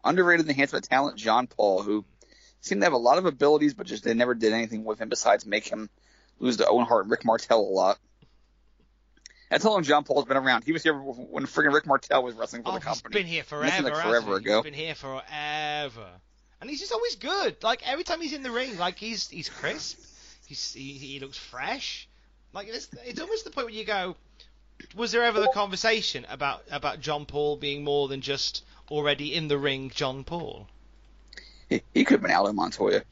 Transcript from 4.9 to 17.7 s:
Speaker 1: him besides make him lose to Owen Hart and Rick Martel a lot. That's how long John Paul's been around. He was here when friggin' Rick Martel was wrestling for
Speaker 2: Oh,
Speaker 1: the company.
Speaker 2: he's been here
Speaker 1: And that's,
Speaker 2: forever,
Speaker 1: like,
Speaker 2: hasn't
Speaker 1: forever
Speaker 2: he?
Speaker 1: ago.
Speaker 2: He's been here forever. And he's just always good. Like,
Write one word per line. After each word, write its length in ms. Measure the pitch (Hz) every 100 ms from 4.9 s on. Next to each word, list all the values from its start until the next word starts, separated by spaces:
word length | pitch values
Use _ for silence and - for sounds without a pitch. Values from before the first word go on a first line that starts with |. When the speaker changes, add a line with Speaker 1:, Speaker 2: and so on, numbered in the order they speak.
| 107
Speaker 1:
him 100 | 110
besides 360 | - 110 104 107
make 220 | 104 -
him 220 | 107 107 _ _ _ _ _
lose 180 | 127 110
to 100 | -
Owen 180 | 117 117
Hart 200 | 117 98
and 60 |
Rick 140 | 117 113
Martel 360 | 113 - 113
a 100 | 95
lot. 260 | 95 92 - _ _ _ _ _ _ _ _ _ _ _ _ - _ _
That's 140 | -
how 80 | 214
long 120 | 208
John 200 | 143 147
Paul's 220 | 143 147 123
been 120 | 135
around. 260 | 131 120
He 80 | 127
was 120 | 160
here 100 | 165
when 520 | 143 139 120 - - 135
friggin' 280 | - 147
Rick 120 | 147 160
Martel 360 | 135 - 135
was 120 | 123 113
wrestling 280 | 110 120
for 60 | 113
Speaker 2:
Oh, 40 |
Speaker 1:
the 60 | 185
company. 320 | - 113 - 208
Speaker 2:
he's 40 |
been 40 | 175
here 160 | 165 -
Speaker 1:
And 120 | 147 151
that's, 60 | 185
Speaker 2:
forever, 60 | 135
Speaker 1:
like, 140 | -
Speaker 2:
hasn't 220 | 107 117 110
Speaker 1:
forever 140 | 98
Speaker 2:
he? 60 | 104
Speaker 1:
ago. 100 | 107
Speaker 2:
He's 140 | 147
been 20 | 143
here 160 | 160 151
forever. 1120 | 135 131 - 151 151 151 151 147 143 113 98 90 _ _ _ _
And 80 | 233
he's 100 | 294
just 140 | 392
always 220 | 453 480 196
good. 420 | 277 392 294 -
Like, 180 | 220